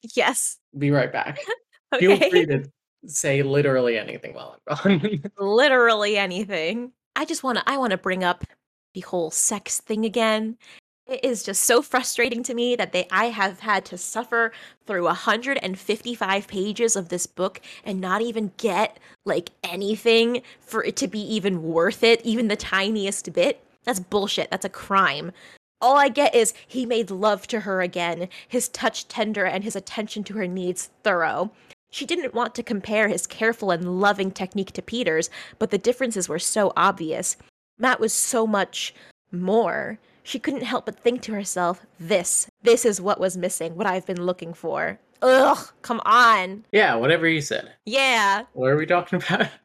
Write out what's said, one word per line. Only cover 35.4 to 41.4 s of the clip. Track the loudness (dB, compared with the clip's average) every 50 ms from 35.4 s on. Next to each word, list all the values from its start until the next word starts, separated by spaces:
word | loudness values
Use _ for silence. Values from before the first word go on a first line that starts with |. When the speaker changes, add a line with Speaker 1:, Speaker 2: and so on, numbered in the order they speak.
| -18 -18 -6 _
Speaker 1:
but | -4 -2
the | -2 0
differences | 2 0 0 0 0 -2 -2 -4 -4 -4
were | -4 -4
so | -4 -2 0 2 2 2 2
obvious. | 4 2 2 2 0 -4 -6 -4 -4 -4 -4 -6 _ -10 _ _ _ _ _ _ _
Matt | 0 0 2 2
was | 0 0 0
so | 0 -2 0 0 0 0
much | 2 2 0 0 -2 -4 -10 -10 -10 -10 -16 -20 -20 _ _ _ _ -8
more. | -6 -2 2 2 2 2 2 0 -4 -6 -6 -10 -12 _ _ _ _ _
She | -10 -10 -6
couldn't | -4 -4 -4 -4 -4
help | -4 -4 -4 -4
but | -6 -10 0
think | _ 0 0 0 -6
to | -6 -6
herself, | -6